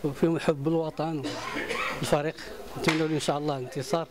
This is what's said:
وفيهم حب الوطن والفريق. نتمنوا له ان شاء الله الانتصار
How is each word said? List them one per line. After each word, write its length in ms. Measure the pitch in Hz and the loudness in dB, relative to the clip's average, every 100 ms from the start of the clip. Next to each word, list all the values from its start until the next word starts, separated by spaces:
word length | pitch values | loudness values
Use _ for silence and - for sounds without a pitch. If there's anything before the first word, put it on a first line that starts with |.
وفيهم 340 | 151 135 165 165 | -2 2 4 4
حب 300 | - 147 143 | 2 2 2
الوطن 540 | 165 160 151 156 156 143 - - - - - - - | 2 0 -2 -2 -2 -4 -6 -6 -6 -4 -2 -2 -2
والفريق. 380 | - 151 151 - - - - - | 2 2 2 -4 -12 -12 -10 -2
نتمنوا 300 | - 160 156 | 2 2 2
له 60 | |
ان 60 | 156 | 2
شاء 180 | - 143 | 2 0
الله 200 | 151 139 | 0 -2
الانتصار 500 | 127 147 131 170 160 | -4 -6 0 0 -2